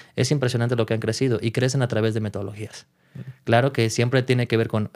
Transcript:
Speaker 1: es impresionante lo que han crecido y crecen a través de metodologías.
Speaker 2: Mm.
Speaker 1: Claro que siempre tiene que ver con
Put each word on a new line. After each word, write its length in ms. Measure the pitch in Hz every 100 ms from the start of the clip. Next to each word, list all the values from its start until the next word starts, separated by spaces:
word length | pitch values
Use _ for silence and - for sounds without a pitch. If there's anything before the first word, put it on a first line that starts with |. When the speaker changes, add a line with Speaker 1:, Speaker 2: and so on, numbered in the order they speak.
| - -
Speaker 1:
es 140 | 127
impresionante 440 | 151 123 120 120 117
lo 100 | 110
que 100 | 110
han 40 |
crecido 400 | 110 110 131 113
y 100 | 117
crecen 300 | 113 127 135
a 60 | 120
través 260 | 110 110
de 60 | 110
metodologías. 680 | 107 101 98 101 110 - - _ _
Speaker 2:
Mm. 60 | - - - -
Speaker 1:
Claro 260 | 117 135
que 180 | - 113
siempre 320 | - 120 131
tiene 280 | 127 123 120
que 80 | 113
ver 100 | 113
con 240 | 110 107